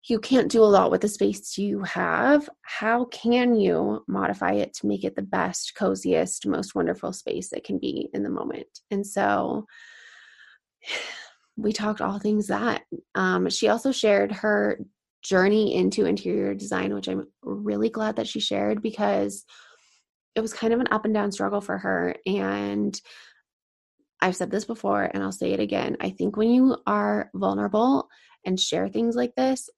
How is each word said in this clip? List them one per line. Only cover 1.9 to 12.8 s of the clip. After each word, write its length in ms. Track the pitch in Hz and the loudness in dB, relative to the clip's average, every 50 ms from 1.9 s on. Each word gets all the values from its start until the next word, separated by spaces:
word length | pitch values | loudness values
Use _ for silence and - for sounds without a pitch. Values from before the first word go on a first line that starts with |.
| - 180 180 170 165 - - 262 294 294 294 - - _ | -4 -2 -2 0 0 2 4 6 4 4 4 0 -16 _
how 420 | _ - - - 214 220 226 240 247 | _ -10 -8 -4 0 0 2 0 0
can 480 | 240 - - - 226 240 247 247 247 240 | -2 -6 -4 0 2 4 4 4 4 4
you 480 | 220 202 180 170 160 208 208 214 220 - | 4 4 4 4 2 2 0 -2 -4 -4
modify 460 | - 190 196 190 - 202 190 - 175 - | -4 -2 0 0 0 -2 0 0 0 2
it 200 | 104 101 - - | 2 0 -2 -6
to 120 | - - | -4 -2
make 160 | 208 - - - | -2 -2 0 -2
it 140 | 190 - | -4 -4
the 40 | - | -4
best, 540 | - 190 196 190 170 185 185 - - - - | -6 -2 0 0 0 0 -2 -6 -8 -10 -6
coziest, 720 | - 202 185 190 196 - 180 180 160 175 185 - - - | -2 0 0 0 0 0 0 2 2 2 -2 -4 -6 -4
most 260 | 208 185 - 196 196 - | -2 -2 -2 -4 -4 -4
wonderful 380 | 196 170 170 185 - - - | -2 -2 -2 -2 -4 -6 -8
space 400 | 185 - - - - - 185 - | -8 -8 -8 -6 -6 -6 -6 -8
it 140 | - - - | -10 -12 -8
can 120 | - 202 | -6 -8
be 320 | - - - - - - - - | -4 -4 -4 -4 -6 -8 -6 -6
in 100 | 196 - | -6 -6
the 60 | - | -4
moment? 500 | - - - - - - - _ _ - _ _ | -4 -6 -6 -6 -8 -10 -12 _ _ -20 _ _
And 160 | 208 196 202 | -6 -6 -6
so 600 | 202 - 196 190 202 202 196 190 - - 214 214 _ - - - - - - - - - - - - - _ - - - _ _ _ _ _ _ - - - - - - - - - _ _ _ _ _ - | -4 -4 -2 0 2 2 0 0 -2 -4 -4 -6 _ -18 -20 -20 -20 -20 -20 -20 -20 -20 -20 -20 -20 -20 _ -20 -20 -20 _ _ _ _ _ _ -10 -8 -8 -8 -10 -14 -16 -18 -20 _ _ _ _ _ -4
we 140 | 214 208 220 | -2 -2 -2
talked 260 | - 208 214 214 - | 0 -2 -4 -2 -2
all 200 | 214 190 196 208 | -2 -4 -4 -2
things 280 | 196 208 214 214 208 | 0 0 0 0 0
that. 360 | - 208 202 214 240 - - | 0 -2 -2 0 -2 -2 -2